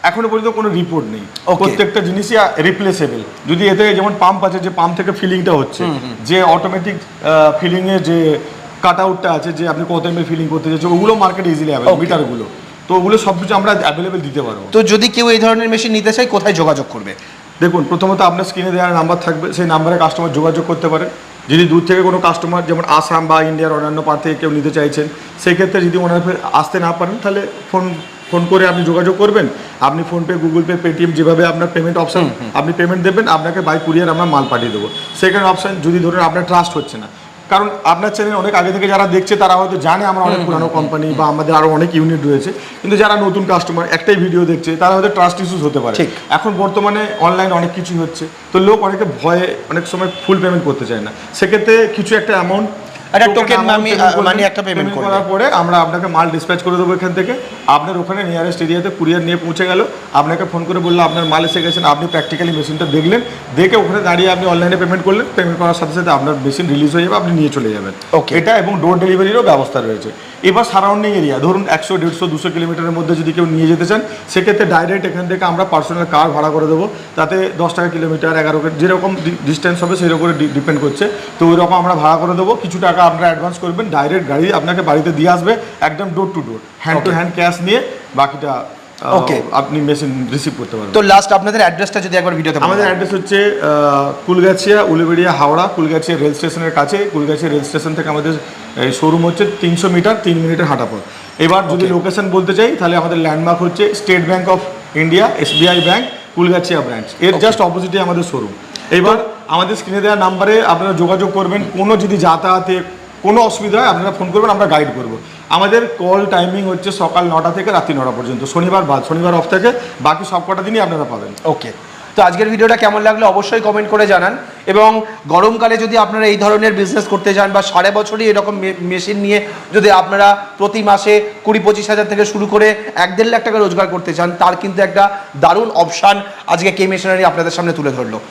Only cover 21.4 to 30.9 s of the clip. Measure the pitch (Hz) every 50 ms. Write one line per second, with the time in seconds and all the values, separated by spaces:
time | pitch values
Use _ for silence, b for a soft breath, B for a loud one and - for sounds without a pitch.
21.4 | - - 127 160 175 170 156 175 170 170 185 180 185 180 180 185 180 175 165 170
22.4 | - 165 175 175 170 156 170 160 170 - 147 156 156 - 170 160 160 160 160 160
23.4 | 156 156 160 156 160 160 156 151 151 151 156 156 151 156 156 147 - 160 156 147
24.4 | 160 156 151 151 139 156 143 160 147 147 147 151 147 151 B B B B B -
25.4 | - 180 175 175 190 185 190 196 175 175 170 185 180 170 175 175 170 180 180 -
26.4 | - - - 143 156 - - 185 175 170 175 170 180 - - 240 - 202 196 202
27.4 | 196 - - - - - - 185 185 185 175 160 160 - - - - - - 175
28.4 | 175 170 185 190 180 185 175 175 175 160 170 175 175 175 190 185 202 208 208 214
29.4 | 165 120 - B B B B B 131 135 147 160 165 156 170 170 170 156 185 170
30.4 | 156 165 160 170 170 165 180 170 170 170